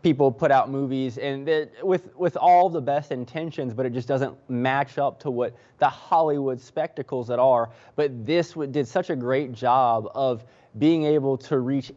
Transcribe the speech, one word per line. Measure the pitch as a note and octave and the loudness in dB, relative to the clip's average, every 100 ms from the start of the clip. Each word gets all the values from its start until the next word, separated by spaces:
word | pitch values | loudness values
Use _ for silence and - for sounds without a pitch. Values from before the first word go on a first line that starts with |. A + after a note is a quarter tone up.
people | E3+ C#3 C3+ | 0 4 2
put | A2+ D#3 | 2 4
out | C3+ C3 | 4 2
movies, | C3+ C3+ C3+ C3 A2+ | -2 -4 -4 -4 -4
and | C#3 C#3 C#3+ | -6 -4 -2
that | D#3 D3 A2 | -2 -2 -6
with, | F#3 F#3 - C#3 | -2 -2 -2 -4
with | E3+ - | -4 2
all | F3 F3 F3+ | 6 6 6
the | E3 | 0
best | C3 C#3+ C#3+ | -2 -2 -2
intentions, | C3 A#2+ D#3+ E3 D#3 B2+ | -8 -8 -8 -8 -6 -6
but | A2+ C3 | -4 -4
it | |
just | B2 A#2 | -4 -2
doesn't | C3+ C3+ - - | -2 -2 -6 -8
match | B2 C3 C#3 C3+ - | -4 0 0 -2 -2
up | C#3+ - | -4 -4
to | D3 | -6
what | A#2+ A#2+ A#2+ _ _ | -4 -4 -6 _ _
the | C#3+ | 0
Hollywood | - - E3 D#3 D3 C3+ B2 | 0 0 2 2 0 -2 -6
spectacles | - - D#3+ - - C3 A#2 | -8 -6 -6 -8 -8 -6 -4
that | B2 | 2
are. | C3 B2 A#2 - - | 4 4 0 -8 -10
But | - D3 A#2+ A2 | -4 -2 -4 -2
this | E3+ E3 | 0 -2
w-, | D#3+ C#3 | -6 -4
did | C#3 A#2+ | -4 -2
such | F#3 F3+ | -4 -4
a | C#3+ | -4
great | A#2+ C3 C#3 | -2 -2 -2
job | A2+ B2 C3 B2 A2+ G#2 | -4 0 2 2 0 -4
of | C3 C3 A#2 - _ _ A2 | -2 -2 -2 -8 _ _ 0
being | D3+ E3 | 2 2
able | D3+ D3+ C3+ C3 | 2 2 0 -2
to | - C3+ | -2 -2
reach | B2 C#3 C3 | 0 -2 -4